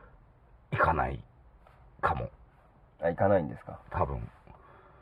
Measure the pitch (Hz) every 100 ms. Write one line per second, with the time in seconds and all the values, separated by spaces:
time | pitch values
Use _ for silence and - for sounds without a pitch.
0 | - - - - - - - - - 78
1 | 64 65 - - - - - - - -
2 | - - - - - - - - - -
3 | 82 80 98 98 76 - - - - 87
4 | 73 67 53 - - - - - - -